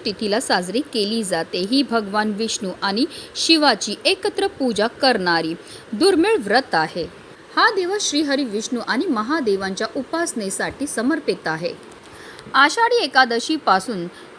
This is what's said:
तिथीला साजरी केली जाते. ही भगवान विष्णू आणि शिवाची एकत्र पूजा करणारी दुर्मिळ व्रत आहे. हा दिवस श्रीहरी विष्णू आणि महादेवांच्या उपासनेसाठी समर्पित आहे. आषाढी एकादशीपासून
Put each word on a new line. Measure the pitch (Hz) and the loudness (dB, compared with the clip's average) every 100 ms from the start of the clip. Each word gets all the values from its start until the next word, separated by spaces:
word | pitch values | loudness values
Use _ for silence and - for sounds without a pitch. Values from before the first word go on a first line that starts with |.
तिथीला | - - 214 214 | -4 -4 -2 0
साजरी | 277 202 180 220 294 | 0 0 0 -4 -2
केली | 233 202 226 | -2 -2 -2
जाते. | 190 170 165 180 196 | -2 -2 -2 -4 0
ही | 269 262 | 0 2
भगवान | 226 202 208 214 | -2 -2 -2 -2
विष्णू | 202 226 - 190 - | -2 -4 -4 -6 -4
आणि | 196 202 311 - - - | -2 -2 -2 -6 -12 -2
शिवाची | - 320 294 214 - 208 | 2 4 4 2 -2 -2
एकत्र | 302 381 415 - 392 - | 0 0 -2 -2 -4 -2
पूजा | 254 202 226 - | -2 0 -2 2
करणारी | 269 226 180 165 160 170 - - - | 2 2 2 0 0 -6 -12 -20 -8
दुर्मिळ | 208 370 330 392 427 | 0 4 4 4 2
व्रत | 196 240 269 | 2 0 2
आहे. | 165 160 180 160 - - - - - | 0 0 -4 -8 -10 -20 -20 -4 2
हा | 427 392 | 2 2
दिवस | 349 415 - | 0 -2 0
श्रीहरी | 294 294 277 262 | 0 0 0 0
विष्णू | 202 - 233 - | -4 -4 -4 -2
आणि | 220 370 | -2 0
महादेवांच्या | 226 220 320 226 196 190 196 226 285 | 0 0 0 0 0 -2 -4 -4 -6
उपासनेसाठी | 247 330 339 247 196 - 175 - 285 | -4 -4 -4 -4 -6 -4 -4 -4 -6
समर्पित | - 254 320 - 180 165 | -2 0 0 -2 -2 -4
आहे. | 160 170 - - - - - - - - | -4 -4 -8 -16 -20 -20 -20 -20 -18 -2
आषाढी | 269 294 - 466 480 | 4 4 4 2 2
एकादशीपासून | 294 254 254 233 - 311 - 190 220 196 175 - - | 2 4 4 2 -2 0 4 2 2 -6 -6 -12 -20